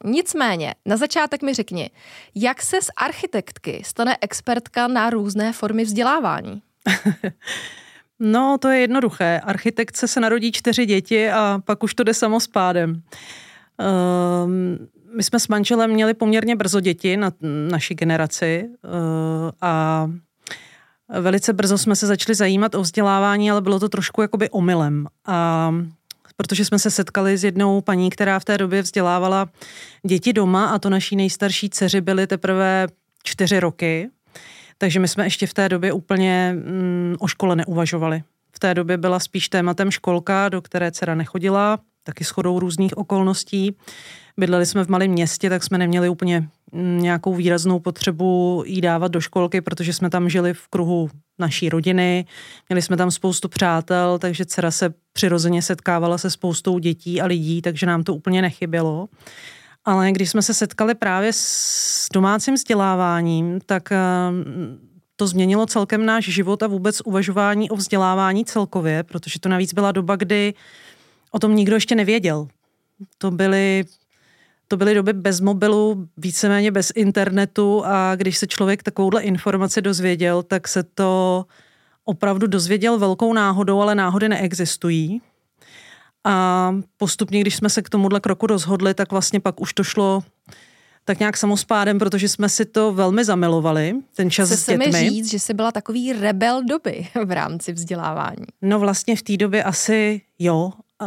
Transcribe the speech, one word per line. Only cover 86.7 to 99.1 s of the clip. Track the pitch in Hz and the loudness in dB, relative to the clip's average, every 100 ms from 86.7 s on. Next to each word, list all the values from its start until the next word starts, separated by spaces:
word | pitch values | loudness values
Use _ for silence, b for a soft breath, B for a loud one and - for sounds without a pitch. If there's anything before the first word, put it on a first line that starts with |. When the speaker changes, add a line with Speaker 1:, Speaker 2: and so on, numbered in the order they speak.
| 196 - _ | -2 -6 _
Speaker 2:
postupně, | 202 - 208 202 | -4 -2 -2 0
když | 202 - | 0 0
jsme | - | 0
se | - | -2
k | - | 0
tomuhle | 104 98 101 | 0 2 2
kroku | 98 - 220 | 0 0 0
rozhodli, | 202 156 196 196 | 0 0 0 0
tak | 190 196 | 0 -2
vlastně | 196 - 202 | -2 0 0
pak | 190 - | -2 -4
už | 220 | -6
to | - | -4
šlo | 190 - 196 190 - _ - B B B B B - | -2 0 0 0 -4 _ -20 B B B B B -4
tak | 190 | 0
nějak | 214 208 | 0 0
samospádem, | 208 202 - 214 202 202 | 0 0 0 2 2 2
protože | 208 196 202 | 2 0 0
jsme | - 202 | 0 0
si | - 220 | 0 0
to | 220 214 | 2 2
velmi | 190 185 208 214 | 2 2 2 2
zamilovali, | 180 170 165 160 156 156 254 - - | 2 2 2 2 2 0 -4 -6 -2
ten | 180 | 0
čas | 165 180 | 2 2
Speaker 1:
Chce | 220 | 0
Speaker 2:
s | - | 2
Speaker 1:
se | 240 | 2
mi | 285 | 4
Speaker 2:
dětmi. | 170 165 | 4 2
Speaker 1:
říct, | 208 220 | 0 -2
že | 208 | -4
jsi | - | -2
byla | 208 226 | -2 -2
takový | 214 214 233 254 | -2 -4 -4 -4
rebel | 233 202 190 233 262 | -2 -2 0 0 0
doby | 247 311 208 - 175 240 | 0 -2 -4 -6 -6 -4
<laughs> | 202 | -2
v | |
rámci | 165 151 165 - | -2 -4 -6 -8
vzdělávání? | 170 170 175 160 156 - - - _ | -8 -6 -6 -4 -6 -6 -10 -16 _
Speaker 2:
No | 196 208 | 0 2
vlastně | 202 196 - | 2 0 -2